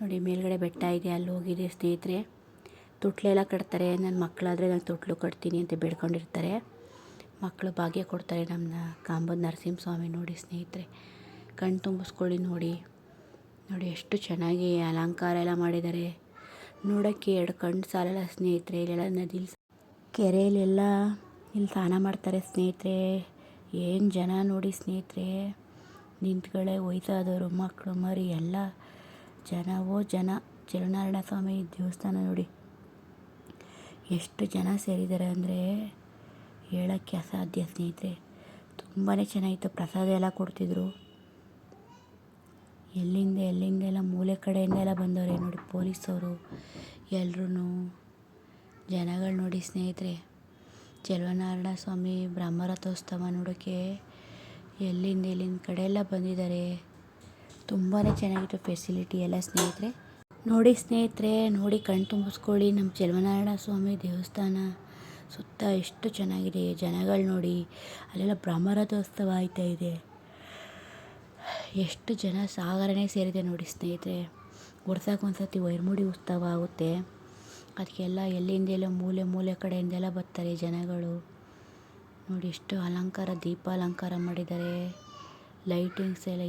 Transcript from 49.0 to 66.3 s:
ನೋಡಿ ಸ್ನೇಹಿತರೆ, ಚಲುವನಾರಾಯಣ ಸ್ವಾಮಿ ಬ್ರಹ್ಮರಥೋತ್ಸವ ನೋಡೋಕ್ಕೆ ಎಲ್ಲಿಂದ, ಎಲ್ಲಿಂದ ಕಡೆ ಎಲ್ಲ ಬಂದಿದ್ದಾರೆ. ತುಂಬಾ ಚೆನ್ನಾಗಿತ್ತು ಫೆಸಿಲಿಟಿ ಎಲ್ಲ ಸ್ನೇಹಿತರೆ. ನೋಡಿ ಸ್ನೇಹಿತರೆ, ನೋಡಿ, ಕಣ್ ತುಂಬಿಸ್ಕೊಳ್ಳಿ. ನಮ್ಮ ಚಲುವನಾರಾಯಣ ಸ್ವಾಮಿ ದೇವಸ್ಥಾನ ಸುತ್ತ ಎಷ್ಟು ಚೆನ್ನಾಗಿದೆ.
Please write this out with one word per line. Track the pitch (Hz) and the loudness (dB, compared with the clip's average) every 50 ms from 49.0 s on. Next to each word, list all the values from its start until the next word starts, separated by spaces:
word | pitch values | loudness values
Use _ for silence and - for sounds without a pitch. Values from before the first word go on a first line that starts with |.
| 170 175 175 185 190 190 190 185 | 0 0 -2 -2 0 0 0 0
ನೋಡಿ | 185 185 185 185 175 - | 0 0 -2 -4 -4 -4
ಸ್ನೇಹಿತರೆ, | - 190 180 185 175 - 185 180 175 165 - - - - - - - - - - - - - - - - - | -4 -2 -2 -2 -2 -4 -4 -6 -6 -6 -10 -18 -20 -20 -20 -20 -20 -20 -20 -20 -20 -20 -20 -20 -20 -16 -2
ಚಲುವನಾರಾಯಣ | - 185 175 175 180 180 185 185 185 185 180 180 190 185 - - | -2 0 0 2 0 0 0 0 0 -2 -2 -2 -2 -4 -4 -4
ಸ್ವಾಮಿ | 196 185 180 180 185 185 185 185 180 175 | -4 -4 -2 0 0 0 0 -2 -2 -2
ಬ್ರಹ್ಮರಥೋತ್ಸವ | 180 175 170 170 170 180 180 185 185 - 190 180 - - - 185 180 180 180 175 175 | -2 -2 0 0 0 0 0 -2 -2 -2 -4 -4 -4 -6 -6 -4 -4 -2 -2 -2 -2
ನೋಡೋಕ್ಕೆ | 180 185 180 - - 190 185 180 180 190 196 202 - - - - - - - - - - - - - - - - 196 185 | -2 -4 -4 -6 -6 -4 -4 -2 -2 -4 -6 -8 -10 -16 -20 -20 -20 -20 -18 -18 -18 -18 -18 -20 -20 -20 -8 -4 -2 0
ಎಲ್ಲಿಂದ, | 180 180 185 196 190 185 180 185 185 | 0 0 2 2 2 2 2 0 0
ಎಲ್ಲಿಂದ | 180 185 180 185 180 - | 0 -2 -2 -4 -4 -4
ಕಡೆ | - 180 180 185 196 | -4 -2 0 2 2
ಎಲ್ಲ | 202 208 202 190 196 | 2 2 2 0 0
ಬಂದಿದ್ದಾರೆ. | 185 180 185 185 185 180 175 175 175 175 180 180 175 - - - - - - - - - - - - - - - - - - 208 | 0 0 0 0 0 0 0 0 0 0 -2 -4 -6 -8 -16 -20 -20 -20 -20 -20 -20 -20 -20 -20 -20 -20 -20 -20 -16 -6 -2 0
ತುಂಬಾ | 190 185 185 196 208 208 214 208 - 214 | 2 2 4 4 6 6 6 6 4 2
ಚೆನ್ನಾಗಿತ್ತು | 196 190 190 190 - - 185 - - | 2 2 0 0 -2 -4 -4 -2 -2
ಫೆಸಿಲಿಟಿ | 175 165 - - 180 180 180 - - 180 180 | -4 -4 -2 -2 -2 -2 -2 -2 -2 0 0
ಎಲ್ಲ | 175 180 180 180 - | 2 0 0 -2 0
ಸ್ನೇಹಿತರೆ. | - 180 175 175 170 - 202 233 247 - - - - - - _ - - - 226 226 | 2 2 2 2 2 -2 -4 -4 -6 -8 -14 -20 -20 -20 -20 _ -20 -8 0 4 6
ನೋಡಿ | 226 226 240 247 - - | 8 10 10 8 8 4
ಸ್ನೇಹಿತರೆ, | - 233 226 233 220 - - 208 214 220 220 220 220 202 202 | 0 2 2 2 2 0 0 0 2 4 4 4 4 4 2
ನೋಡಿ, | 196 202 208 214 - - | 4 4 2 2 2 2
ಕಣ್ | 190 190 190 - 214 | 2 2 2 2 0
ತುಂಬಿಸ್ಕೊಳ್ಳಿ. | 202 196 196 - - - - 208 202 202 202 202 202 | 0 0 -2 -4 -6 0 2 4 6 6 6 6 4
ನಮ್ಮ | 196 190 - - 185 | 2 2 0 2 2
ಚಲುವನಾರಾಯಣ | 175 175 185 190 196 196 196 202 208 208 202 - | 4 4 4 4 4 4 4 4 2 0 0 -2
ಸ್ವಾಮಿ | 214 202 196 196 202 202 175 180 180 | -2 0 2 2 2 0 0 -2 -2
ದೇವಸ್ಥಾನ | 175 180 180 - - 202 196 190 190 190 190 190 185 - - - - - - - - - - - - | -2 -2 -4 -4 -2 0 0 2 2 0 0 -2 -4 -6 -12 -20 -18 -18 -18 -16 -18 -18 -18 -16 -12
ಸುತ್ತ | - - - - - 214 202 196 185 175 | -12 -12 -14 -6 -2 2 2 2 2 0
ಎಷ್ಟು | - - - - 220 220 - | -2 -8 -4 -4 -4 -2 0
ಚೆನ್ನಾಗಿದೆ. | 196 185 | -2 0